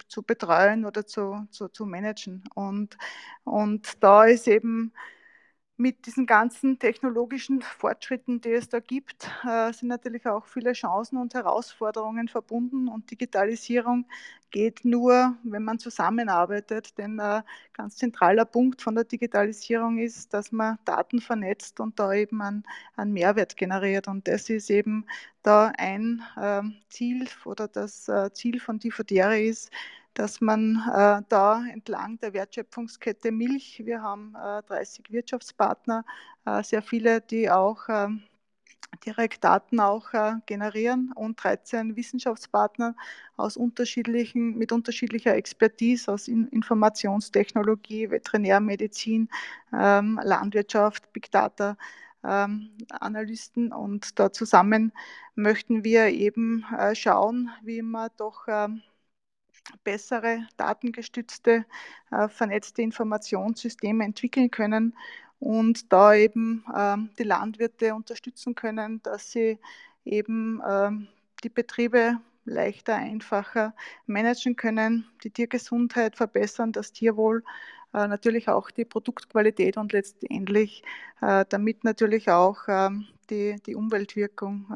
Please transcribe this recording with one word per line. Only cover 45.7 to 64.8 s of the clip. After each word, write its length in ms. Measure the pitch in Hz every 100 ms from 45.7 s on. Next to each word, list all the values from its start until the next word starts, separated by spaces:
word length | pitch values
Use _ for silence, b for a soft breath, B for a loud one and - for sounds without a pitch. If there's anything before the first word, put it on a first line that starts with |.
| - 233 240 -
aus 200 | 202 -
In-, 180 | 226 226
Informationstechnologie, 1600 | 220 - 220 214 214 202 202 - 196 208 226 208 220 - 214 220
Veterinärmedizin, 1160 | - - 214 196 196 214 202 214 - 220 220 226 B B B _
ähm, 440 | - 202 202 208 220
Landwirtschaft, 880 | 196 185 202 208 202 214 208 208 -
Big 180 | - -
Data, 480 | 202 - - 202 208 B B B _
ähm, 460 | - 196 202 214 214 214 226
Analysten. 840 | - - 214 214 226 - - 233
Und 440 | - 208 202 - -
da 140 | 196
zusammen 600 | - 220 190 196 220 220 B B B B -
möchten 480 | 208 214 - 220
wir 220 | 214 226 220
eben, 580 | 175 208 226 226 226 220 233
äh, 160 | 202 220
schauen, 540 | 220 196 202 247 240 226
wie 180 | 220 226
man 300 | 226 226 226 -
doch, 300 | 214 - -
ähm, 340 | 214 208 220 - _ _ _ _ _ _ _ - -
bessere 640 | - 208 - 240 226 226 226 -
datengestützte, 1080 | - 214 247 233 226 - 226 - - 233 220 B B B _
äh, 160 | 208 214
vernetzte 560 | - 214 208 - -
Informationssysteme 1200 | 226 - 220 214 - 190 202 226 240 - 202 220
entwickeln 480 | 214 - 247 - 247
können 440 | - 208 220